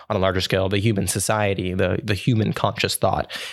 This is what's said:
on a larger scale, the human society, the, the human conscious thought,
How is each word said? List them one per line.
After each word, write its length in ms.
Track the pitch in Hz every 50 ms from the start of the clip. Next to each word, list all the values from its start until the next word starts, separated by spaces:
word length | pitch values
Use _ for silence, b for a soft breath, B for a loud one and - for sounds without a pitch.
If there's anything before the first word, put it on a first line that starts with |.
| B -
on 60 | 107
a 40 | 95
larger 200 | 92 95 92 95
scale, 280 | - - 98 92 95 95
the 100 | 101 101
human 280 | 98 117 107 95 95
society, 640 | 90 - 101 - - 110 107 104 98 98 95 92 90 90
the, 280 | 92 95 90 95 95 -
the 120 | 107 101
human 380 | 92 - 135 120 107 104 107 -
conscious 440 | - - 104 98 - - 98 -
thought, 340 | - - 95 - - - B B B B B